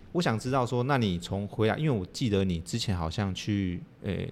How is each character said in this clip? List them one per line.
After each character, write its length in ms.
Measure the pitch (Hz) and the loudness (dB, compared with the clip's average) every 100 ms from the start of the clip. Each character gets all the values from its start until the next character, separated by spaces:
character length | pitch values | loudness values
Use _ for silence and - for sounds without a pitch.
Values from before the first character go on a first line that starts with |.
| - | -6
我 100 | 170 | -2
想 160 | 165 110 | 0 0
知 100 | 127 | 0
道 160 | 131 120 | 0 2
说， 180 | 127 | 0
那 140 | 123 139 | 2 2
你 220 | 110 87 | 2 0
从 280 | - 98 101 | -2 -4 -4
回 200 | - 110 | 0 2
来， 80 | 101 | 2
因 80 | 156 | 0
为 60 | |
我 140 | 117 90 | 0 -2
记 160 | - 123 | -2 2
得 140 | 98 | 4
你 160 | 95 85 | 2 0
之 200 | 82 120 | -2 -4
前 160 | - 90 | 0 0
好 140 | 80 | -2
像 240 | 80 98 90 | -2 -2 -2
去， 460 | - 101 95 87 - - | -2 0 0 -2 -8 -10
诶， 260 | - 87 90 | -6 -4 -4